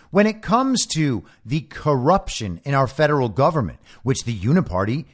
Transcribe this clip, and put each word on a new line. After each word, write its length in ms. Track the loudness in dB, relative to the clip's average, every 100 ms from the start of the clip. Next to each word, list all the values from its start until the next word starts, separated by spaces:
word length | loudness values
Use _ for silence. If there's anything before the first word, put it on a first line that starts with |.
| _
when 160 | 2 2
it 140 | 0
comes 440 | 0 2 2 0 -2
to 300 | 0 0 -2 -6 _
the 180 | -6 -4
corruption 1000 | -4 -6 0 2 2 2 0 -8 -8 -8
in 120 | -2
our 120 | 0 0
federal 420 | 2 2 2 0
government, 520 | 2 2 2 -4 -6 _ -8
which 180 | -4 -2
the 160 | -4 -4
Uniparty 680 | 0 2 2 -2 -2 -4 -8